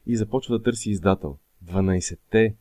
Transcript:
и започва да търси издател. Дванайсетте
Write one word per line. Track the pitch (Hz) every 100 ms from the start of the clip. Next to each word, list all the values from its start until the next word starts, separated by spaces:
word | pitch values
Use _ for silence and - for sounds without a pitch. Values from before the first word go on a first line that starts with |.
| -
и | 117
започва | 107 131 - 113
да |
търси | 120 117 -
издател. | 98 95 95 76 69 _ _
Дванайсетте | 85 95 95 92 - 85 _ 110 110 110